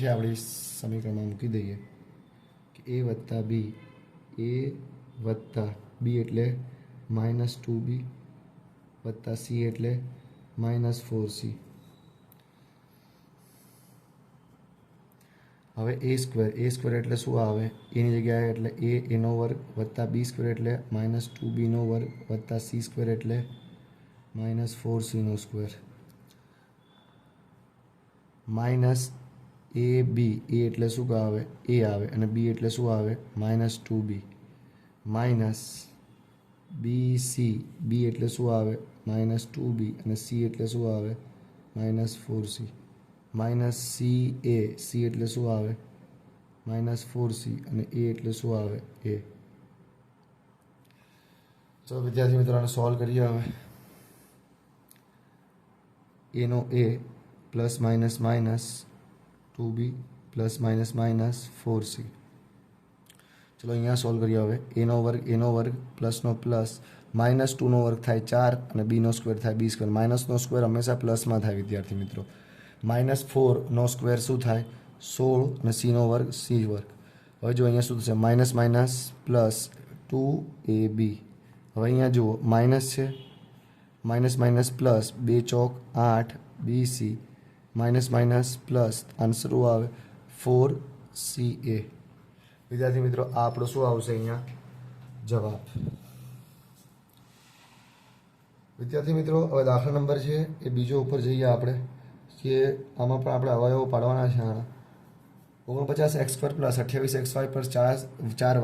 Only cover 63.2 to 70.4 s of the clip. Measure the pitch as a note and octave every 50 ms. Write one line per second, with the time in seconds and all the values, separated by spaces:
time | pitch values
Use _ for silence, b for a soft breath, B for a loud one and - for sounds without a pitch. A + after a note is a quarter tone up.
63.2 | B B B B B B B - - A#2 A#2+ A#2 A#2 A#2+ B2 A#2+ B2 A#2 A#2 A2
64.2 | A2+ A2 A2 A2 G#2+ G#2 A2+ C3 - - - A#2 A#2 A#2 A#2+ A#2+ A2+ A#2+ A#2+ A#2+
65.2 | - - A2+ A2+ A#2+ A#2+ A#2 A#2 A#2 B2 B2 B2+ - - - - A#2 A2+ A2+ -
66.2 | - A#2+ A2+ - - A#2+ A#2+ A2+ A2 A2 - B B B B B B - - A2
67.2 | A#2 A#2+ B2+ C3 C3 C3 C3+ - B2+ B2 B2 B2 A#2+ A#2 A2+ A2+ - B2 A#2 A2
68.2 | G#2+ - B2 A#2+ B2 B2 B2 B2 - - - A2+ G#2+ A2 A#2 A2+ A2+ A2+ A2+ A2+
69.2 | - A#2 A2 G#2+ A#2 A2+ G#2+ A2 A2+ A2 A2 - A2 G#2 G#2 A2 A2+ A#2 A#2+ B2
70.2 | B2+ B2+ B2 A#2+